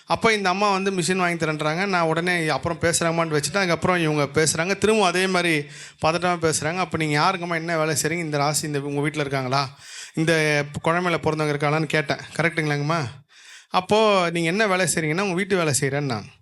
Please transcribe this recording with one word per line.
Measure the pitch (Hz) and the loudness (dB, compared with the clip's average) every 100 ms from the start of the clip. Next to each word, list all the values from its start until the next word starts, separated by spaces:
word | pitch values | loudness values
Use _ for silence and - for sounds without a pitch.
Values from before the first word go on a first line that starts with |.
| - | -4
அப்ப | 170 226 | 0 2
இந்த | 214 190 | 2 2
அம்மா | 190 208 | 2 2
வந்து | 190 196 | 2 0
மிஷின் | 190 156 185 | -2 0 0
வாங்கி | 175 170 156 | 0 0 -2
தரேன்றாங்க. | 151 151 160 202 | -2 -2 -2 0
நான் | 180 165 | 2 2
உடனே | 160 180 175 156 | 0 0 0 0
அப்புறம் | 135 170 165 | -2 -2 -2
பேசுறாங்கம்மான்னு | 170 160 170 165 165 151 | 0 0 0 0 0 0
வச்சுட்டு | 147 202 | 0 -2
அதுக்கப்புறம் | 185 160 180 180 | 0 0 2 2
இவங்க | 160 151 139 147 | 2 0 0 2
பேசுறாங்க. | 156 160 170 196 | 0 0 -2 0
திரும்ப | 202 220 185 | 2 4 4
அதே | 175 190 | 2 2
மாதிரி | 180 175 156 143 - - - 156 | 2 2 0 -2 -14 -18 -2 0
பதட்டமா | 170 180 175 | 0 0 0
பேசுறாங்க. | 160 147 147 185 | 0 0 -2 -2
"அப்ப | 175 160 | -4 -2
நீங்க | 156 147 | 0 2
யாருங்கம்மா, | 175 190 175 | 2 0 -4
என்ன | 165 165 165 | -4 -2 -2
வேலை | 156 143 | 0 0
செய்றீங்க? | 151 170 | -2 -2
இந்த | 165 147 | -4 0
ராசி | 143 147 156 | 0 -2 -4
இந்த | 143 | -4
உங்க | 143 143 147 | -4 -2 -2
வீட்டுல | 151 | -2
இருக்காங்களா? | 139 135 127 135 139 - - - - | -4 -4 -2 -2 -2 -8 -20 -18 -10
இந்த | - 160 160 151 147 143 147 | -2 2 2 2 0 -2 -4
குழந்தை | 165 170 180 | 0 0 0
மேல | 160 | 0
பிறந்தவங்க | 156 156 151 143 | 0 0 0 0
இருக்காங்களான்னு?" | 151 156 156 | 0 0 0
கேட்டேன். | 156 147 139 - - | 0 0 -4 -6 -2
"கரெக்டுங்களாங்கம்மா?" | 165 160 151 143 147 170 127 - _ - - - - | 0 0 -2 -2 0 -2 -4 -8 _ -20 -20 -20 -4
"அப்போ | 185 180 208 220 196 170 | -2 2 4 4 4 2
நீங்க | 170 165 | 0 0
என்ன | 196 220 | 2 2
வேலை | 185 180 175 | 2 2 0
செய்றீங்கன்னா?" | 160 160 | 0 0
"உங்க | 202 | 0
வீட்டு | 175 196 190 | -2 0 0
வேலை | 160 123 | 2 0
செய்றேன்னு." | 139 139 143 | 0 -2 -2
நான், | 110 95 - | -6 -8 -14